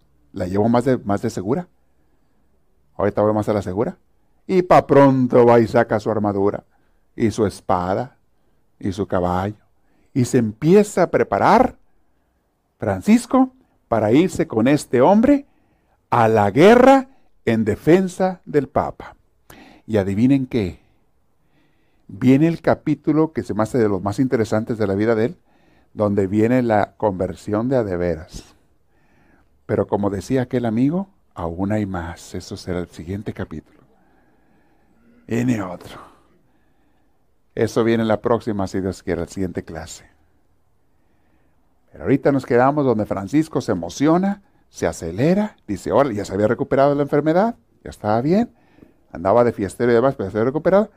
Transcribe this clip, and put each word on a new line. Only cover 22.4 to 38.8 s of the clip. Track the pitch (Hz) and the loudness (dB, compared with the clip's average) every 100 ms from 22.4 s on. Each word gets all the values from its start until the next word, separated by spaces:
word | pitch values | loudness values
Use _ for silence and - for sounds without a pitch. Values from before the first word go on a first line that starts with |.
| 160 | 4
el | 160 | 0
capítulo | - 113 - 147 - 151 160 | -2 -2 -2 -4 0 0 0
que | 139 | -4
se | - | -6
me | 101 | -4
hace | 110 127 | -2 0
de | 107 | 0
los | 92 | 0
más | 98 101 | -4 -2
interesantes | 131 123 104 110 117 110 | -2 -2 -2 -4 -4 -4
de | 101 | -2
la | |
vida | 98 110 | 0 0
de | 110 127 | 0 -2
él, | - _ _ _ _ _ | -4 _ _ _ _ _
donde | 110 104 101 95 | -4 -2 0 0
viene | 107 113 127 | 0 2 2
la | 120 107 - - | 2 0 0 -2
conversión | 107 92 92 85 - 104 127 | -4 -2 -6 -8 -6 -6 -2
de | 131 | -2
a | |
de | 104 87 | -2 -2
veras. | 87 80 87 - - _ _ _ _ _ _ _ _ _ _ _ - | -4 -4 -10 -18 -20 _ _ _ _ _ _ _ _ _ _ _ -4
Pero | 101 98 | -4 -2
como | 104 101 | -2 -2
decía | 98 - 131 | -6 -4 -4
aquel | 123 127 117 | -2 -4 -2
amigo, | 110 139 175 190 _ _ | 0 0 -2 -6 _ _
aún | - 85 82 98 | -10 -8 -6 -4
hay | 107 101 | -4 -4
más. | 90 82 87 - | -6 -10 -14 -14
Eso | 92 - 98 | -14 -12 -12
será | - 90 | -8 -8
el | 85 | -8
siguiente | - 80 98 110 | -12 -10 -10 -10
capítulo. | 104 92 78 - _ _ _ _ _ _ _ _ _ _ _ _ _ _ _ - | -12 -12 -14 -18 _ _ _ _ _ _ _ _ _ _ _ _ _ _ _ -8
Viene | 117 123 110 | -4 -2 -4
otro. | 92 87 - - - _ _ _ _ _ _ _ _ _ _ _ _ _ _ | -6 -12 -18 -20 -20 _ _ _ _ _ _ _ _ _ _ _ _ _ _
Eso | - 110 123 | -4 -2 0
viene | 113 117 | 0 0
en | 110 | 0
la | 104 | -2
próxima, | 117 113 120 101 95 | 0 -2 -2 -6 -6
si | 98 | -4